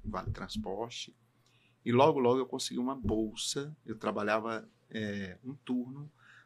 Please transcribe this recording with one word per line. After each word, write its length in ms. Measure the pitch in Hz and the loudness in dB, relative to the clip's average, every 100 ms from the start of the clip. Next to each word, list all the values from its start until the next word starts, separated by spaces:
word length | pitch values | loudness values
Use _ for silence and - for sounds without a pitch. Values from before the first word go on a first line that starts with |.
o 60 | - | -8
vale 220 | 90 107 | -6 -4
transporte. 840 | - 95 107 101 98 117 - - - _ _ _ _ _ _ - | -6 -6 -6 -4 -4 -6 -8 -12 -16 _ _ _ _ _ _ 4
E 60 | |
logo, 280 | 120 151 143 | 6 8 8
logo 200 | 120 131 | 6 4
eu 60 | 123 | 0
consegui 340 | 131 - 127 | -4 -4 -2
uma 160 | 123 135 | -2 -2
bolsa. 800 | 104 110 110 110 - 143 147 151 117 | 0 2 0 -2 -4 -4 -6 -8 -10
Eu 100 | 107 | -4
trabalhava, 720 | 107 104 104 110 113 110 113 _ - | -2 0 2 2 2 -4 -8 _ -10
é, 480 | 113 107 101 95 90 | -6 -4 -4 -6 -10
um 100 | 127 143 | -12 -10
turno 540 | - 123 123 143 147 - - - | -4 -2 -4 -10 -14 -18 -20 -20